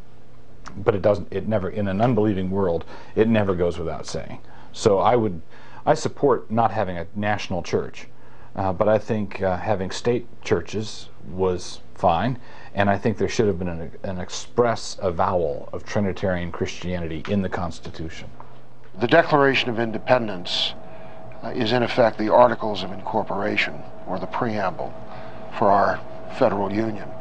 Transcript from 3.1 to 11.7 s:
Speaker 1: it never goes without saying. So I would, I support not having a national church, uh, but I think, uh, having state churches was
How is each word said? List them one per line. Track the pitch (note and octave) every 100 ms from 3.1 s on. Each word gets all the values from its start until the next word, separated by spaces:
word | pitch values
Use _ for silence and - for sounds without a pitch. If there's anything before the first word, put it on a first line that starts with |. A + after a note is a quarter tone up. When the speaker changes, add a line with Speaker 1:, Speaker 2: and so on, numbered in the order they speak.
| G2
Speaker 1:
it | A2
never | A2 G2
goes | F2 F2 F2
without | D#2+ D2+ -
saying. | - - - - - -
So | - A2 F#2+
I | F#2+ A#2+
would, | G#2+ E2+ - - - - -
I |
support | D#3 - - C#3+ A2 -
not | A2+ A2+
having | A2 F#2 F2
a | E2 G#2
national | G#2 G2+ - F2+
church, | - G2 C#2 - - - - - - -
uh, | F#2+
but | F2+ G#2+
I | G#2+
think, | - G#2+ F#2+ -
uh, | F#2+ F2+
having | F#2+ G2 F#2
state | - A#2+ A#2+ - -
churches | - F2+ - G2+ G#2+ - - - -
was | F#2 F#2 F2 -